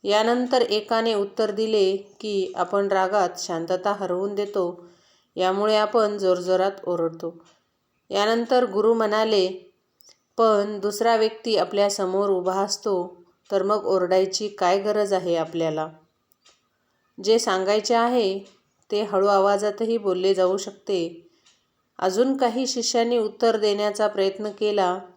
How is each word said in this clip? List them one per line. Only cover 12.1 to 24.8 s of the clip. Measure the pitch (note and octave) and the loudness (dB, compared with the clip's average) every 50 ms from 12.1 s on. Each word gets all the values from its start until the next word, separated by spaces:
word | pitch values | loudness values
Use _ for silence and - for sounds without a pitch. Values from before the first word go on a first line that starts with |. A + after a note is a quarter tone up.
| F#3+ G3 G3+ G3+ | 0 0 0 0
उभा | G3 F3+ F3+ F#3 F#3 | 0 0 0 -2 -2
असतो, | G3 G3 G3 - - - A3+ G3 F3+ F3 F3+ - - - _ _ _ _ _ | -2 -2 -4 -4 -6 -4 -2 -2 -2 -4 -6 -12 -20 -20 _ _ _ _ _
तर | G3+ F#3+ | -2 0
मग | F#3 G3 G#3 G#3+ G3+ | 0 0 0 0 0
ओरडायची | - F#3+ F#3 F3+ F3 F#3 F#3+ F#3+ F#3+ F#3 - G#3+ G#3 | 0 2 2 2 2 2 2 2 0 -2 -6 -6 -6
काय | G#3 - F#3 F3 F#3+ G3+ | -4 0 0 2 2 2
गरज | G3 G#3+ G#3 G#3 G#3 F#3+ | 0 -2 0 0 0 0
आहे | G3 F#3 E3+ F3 E3+ | 0 -2 0 0 -2
आपल्याला? | E3 D#3+ D#3+ E3 E3+ E3 D#3+ D#3 D#3 D#3 D#3+ D#3+ - _ _ _ _ _ _ _ _ _ _ _ _ _ _ _ _ _ _ _ _ _ _ _ - F#3 | -2 -2 -4 -4 -4 -2 -2 -2 -4 -6 -8 -10 -20 _ _ _ _ _ _ _ _ _ _ _ _ _ _ _ _ _ _ _ _ _ _ _ -6 0
जे | G#3 A3 A#3 | 2 2 2
सांगायचे | A#3 A3 F#3+ F#3+ F#3+ F#3+ G#3 G#3+ G#3 - A#3 | 2 0 -2 0 0 0 0 0 0 2 2
आहे, | A#3 A#3 A#3+ B3+ B3 A3 F#3+ F#3+ G3 G3 - _ _ _ _ _ _ _ _ | 2 2 2 2 2 0 0 -2 -4 -10 -14 _ _ _ _ _ _ _ _
ते | G#3 G#3 | -4 -4
हळू | G#3+ G3+ G3+ F#3 G3 | -4 0 0 2 2
आवाजातही | G3+ G3+ G3 F#3+ G3+ G3+ G3 G#3 G#3 G3+ - A3+ A3 A#3 A3+ | 4 4 4 4 4 2 2 0 -4 -4 -4 -4 -2 -2 -2
बोलले | G3+ G3 F#3 F3+ F#3 G3 G3 | 0 -2 -2 0 2 0 2
जाऊ | F#3 F#3 F3+ F#3 | 2 2 0 0
शकते." | G3 - G#3 - - _ - G3+ F3+ E3 E3+ E3+ - - _ _ _ _ _ _ _ _ _ _ _ _ _ _ - | -2 -6 -10 -14 -14 _ -4 -4 -2 -4 -6 -8 -14 -20 _ _ _ _ _ _ _ _ _ _ _ _ _ _ -4
अजून | F3+ F#3+ F#3 G#3 B3 C4+ C4+ | -4 -2 2 2 2 2 2
काही | C4+ C4+ A#3 A3 B3+ C4 | 0 0 0 0 -2 -4
शिष्यांनी | C4 - B3 A3+ - - A#3 A#3 A#3 A#3+ A#3+ | -2 -4 -4 -4 0 0 0 2 2 0 0
उत्तर | A3 A3 A3 - A#3+ A#3 A3 | 0 -2 -2 0 2 2 2
देण्याचा | G#3+ G#3 G#3 G#3 G3+ G#3 G#3 G3+ - G#3+ | 2 2 0 0 2 -2 -2 0 0 -2
प्रयत्न | G#3 G#3 G3+ F#3+ G3 G3 - G#3 G#3+ | 0 0 0 0 0 0 -4 -8 -10
केला | G3+ - G#3+ G#3 G#3 G3+ | -6 -2 -2 0 0 2